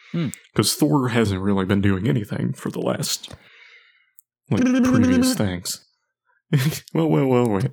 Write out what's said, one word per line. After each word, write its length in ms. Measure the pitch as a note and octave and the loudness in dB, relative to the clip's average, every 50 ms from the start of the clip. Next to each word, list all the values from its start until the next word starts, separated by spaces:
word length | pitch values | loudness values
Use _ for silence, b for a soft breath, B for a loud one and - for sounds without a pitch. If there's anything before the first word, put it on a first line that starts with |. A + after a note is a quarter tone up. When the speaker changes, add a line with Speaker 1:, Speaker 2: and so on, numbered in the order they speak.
| B B | B B
Speaker 1:
Hmm. 180 | B E3+ E3 B2 B B B B B | B -6 -6 -6 B B B B B
Speaker 2:
'Cause 180 | - A2 - - | 0 0 0 0
Thor 340 | - D3+ D3 D3+ C#3+ B2+ A#2+ | 0 0 0 2 0 0 0
hasn't 320 | A2 A#2+ A2+ G2+ G2 F#2 | 0 2 2 2 0 -2
really 240 | F#2+ G2+ G2+ F#2+ F#2+ | -2 0 0 0 2
been 160 | F#2 G2+ G2+ | 2 2 2
doing 260 | G2 G2+ G2 F#2 F#2+ C3+ | 2 2 2 0 0 0
anything 460 | D3 A#2+ G2+ - - - A#2 A#2+ C3+ | 0 -2 -2 -4 -6 -4 -4 -4 -4
for 160 | - - - | -6 -8 -8
the 80 | - - | -8 -4
last, 520 | B2+ B2+ - - - - - - - - B B B B B B B B B B B B B B B B B B B _ _ _ _ - | -4 -4 -4 -4 -4 -6 -8 -8 -10 -14 B B B B B B B B B B B B B B B B B B B _ _ _ _ -2
like, 140 | - - - | 0 0 2
previous 680 | B3+ B3 C4 A#3+ B3+ B3+ B3+ - B3+ - B3 C4 B3+ C4 | 2 2 2 2 2 4 4 4 4 4 2 2 2 0
Speaker 1:
<laughs> 40 | - | 0
Speaker 2:
things. 480 | - F#2 F2+ F2 F2 - - - - _ _ _ _ _ _ _ _ _ _ _ _ _ | -2 -2 -2 -4 -8 -10 -12 -12 -14 _ _ _ _ _ _ _ _ _ _ _ _ _
<laughs> 320 | E3 C#3 B2+ D#3 D3+ - - - - | 0 0 0 0 -4 -6 -8 -8 -4
Well, 140 | D#3 E3 D#3 | -2 0 2
well, 160 | D#3 D3+ C#3 | 2 2 2
well, 240 | C3 B2+ B2 B2 A#2 | 4 4 2 2 2
wait. 220 | G#2 F#2+ B2 C3 | 2 0 -2 -2